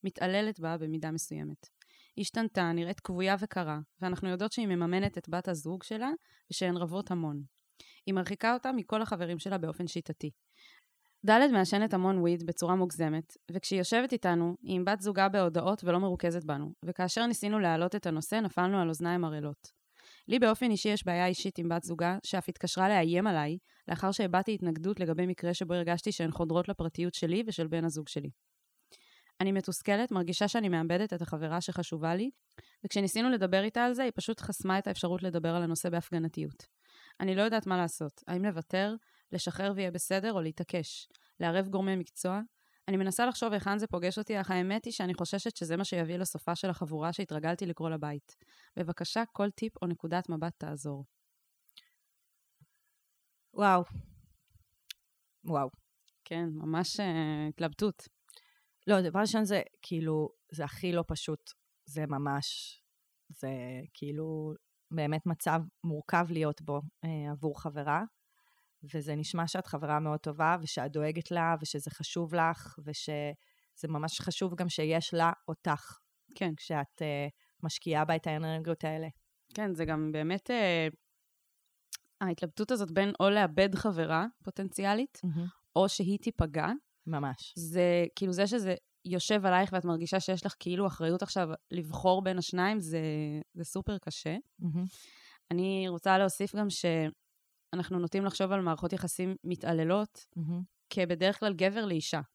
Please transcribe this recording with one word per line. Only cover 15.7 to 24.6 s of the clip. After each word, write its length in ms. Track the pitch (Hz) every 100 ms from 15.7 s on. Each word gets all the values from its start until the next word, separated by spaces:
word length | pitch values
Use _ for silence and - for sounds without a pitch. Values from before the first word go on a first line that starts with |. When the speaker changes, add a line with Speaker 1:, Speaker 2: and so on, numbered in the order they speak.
| 214
Speaker 1:
ולא 160 | 175 175
מרוכזת 440 | 190 180 170 170
בנו, 300 | 156 143 151 - 165
וכאשר 400 | - 180 226 233
ניסינו 340 | 233 202 214
להעלות 360 | 180 165 180 208
את 100 | 180
הנושא, 300 | 156 160 220
נפלנו 460 | 208 - 180 196
על 80 | 170
אוזניים 360 | 156 170 180 165
ערלות. 460 | 151 147 143 - _ _ _ - - -
לי 120 | 240
באופן 320 | 226 220 247
אישי 180 | 208 214
יש 160 | 208 185
בעיה 200 | 175 180
אישית 300 | 180 196 180
עם 120 | 170
בת 140 | 170
זוגה, 340 | 175 170 175 185
שאף 260 | - 190 -
התקשרה 400 | - 180 - 190
לאיים 380 | 208 165 175 208
עליי, 300 | 165 147 175 _ _ -
לאחר 240 | 170 190
שהבעתי 420 | 196 196 180 196
התנגדות 460 | 208